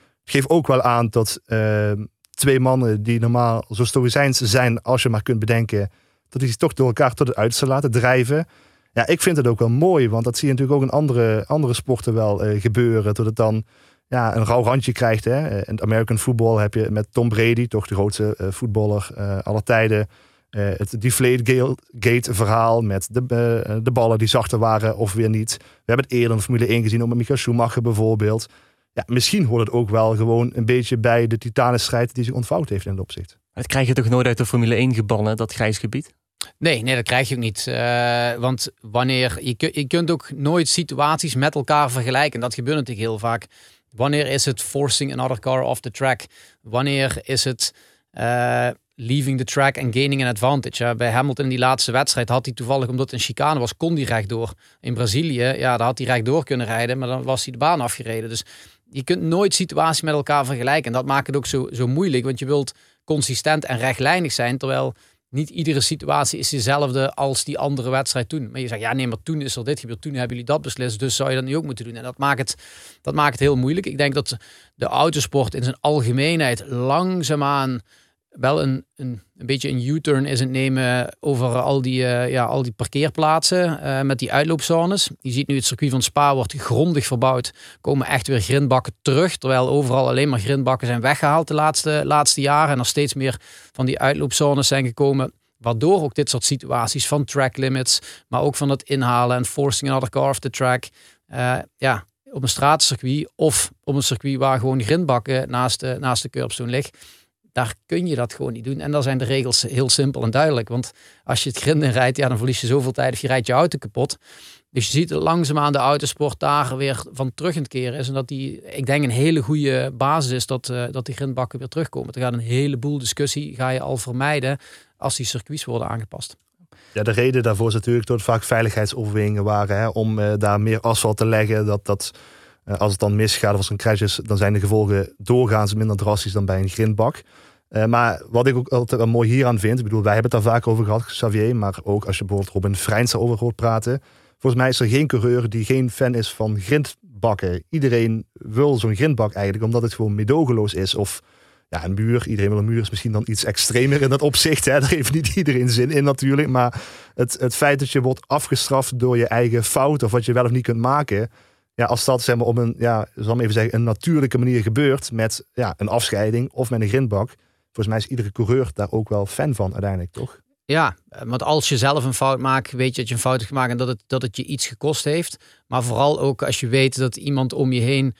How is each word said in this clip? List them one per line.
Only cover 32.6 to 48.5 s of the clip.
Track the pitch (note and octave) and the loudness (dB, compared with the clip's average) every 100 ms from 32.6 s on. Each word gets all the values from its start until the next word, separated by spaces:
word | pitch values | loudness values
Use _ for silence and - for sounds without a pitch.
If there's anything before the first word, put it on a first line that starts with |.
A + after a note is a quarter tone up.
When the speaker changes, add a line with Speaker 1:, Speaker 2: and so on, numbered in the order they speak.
| D3 | -2
Speaker 1:
heeft | G2 F#2+ | -4 -4
in | |
dat | F#2+ | -8
opzicht. | F#2 - F#2 _ _ | -8 -10 -14 _ _
Speaker 2:
Dat | - A#2+ | -12 -2
krijg | C3+ B2+ | 0 2
je | |
toch | C3 A2+ | 2 2
nooit | B2 B2 | 2 2
uit | A2+ | 0
de | A#2 | 0
Formule | A#2+ A2+ A#2 | 2 2 2
één | C3 | 2
gebannen, | A2+ G#2 G#2+ G#2+ A2 | 0 0 0 0 0
dat | A2 | -4
grijs | - G#2+ G#2+ | -2 -2 0
gebied? | G#2+ B2 - _ _ - - - | -4 -8 -10 _ _ -18 -18 -2
Speaker 3:
Nee, | E3 B2 | 0 0
nee, | A#2+ B2+ | 0 -2
dat | |
krijg | A2 B2 A#2+ | 2 0 0
je | B2 | -2
ook | |
niet. | A2+ G2+ B2+ | -4 -4 -6
Eh, | B2 A#2+ A#2+ A#2+ A#2+ A#2+ | -2 0 0 0 0 0
want | A#2 B2+ B2+ - _ | 0 -2 -2 -6 _
wanneer, | A2 A#2 B2+ B2+ B2+ D#2+ | -4 0 0 2 0 -2
je | B2+ A#2 | -6 -2
ku-, | D#3+ | -2
je | D3+ C3+ | -2 -2
kunt | E3+ E3+ | 0 0
ook | D#3+ - | -2 -4
nooit | C#3+ C#3+ F3 D#3 | -4 0 2 2
situaties | - D#3+ C3 D3 D#3 D#3 B2 | -2 -2 -2 0 0 -2 0
met | D3 D3+ | 0 0
elkaar | B2+ D3 C#3 | 0 2 2
vergelijken. | B2+ A#2+ B2+ D3+ A#2 | 0 -2 0 0 -2
Dat | A#2+ | -6
gebeurt | - A#2+ D#3 | -4 -4 -2
natuurlijk | B2+ G#2 A2+ | -4 -6 -4
heel | A2 | -4
vaak. | A#2 A#2 - _ - _ _ | -4 -4 -8 _ -20 _ _
Wanneer | A2 C#3 D3 C3 | -4 0 0 0
is | C3+ C#3+ | -2 -2
het | A#2+ | -2
forcing | - C#3 C#3 - C#3 | -4 -2 -2 -2 -4
another | B2+ B2+ B2 | -4 -4 -4
car | C3 C3 | -2 -2
off | B2+ B2+ | -2 -4
the | B2 | -8
track? | - C3+ B2+ - - - _ | -4 -2 -2 -6 -20 -20 _
Wanneer | A2+ A#2 C#3 C#3 C3+ - | -6 -2 0 0 -2 -4
is | - C3 | -4 -2
het, | C3+ A#2+ - _ _ _ _ | -2 -2 -6 _ _ _ _
eh, | - A#2 B2 B2 | -6 -2 0 0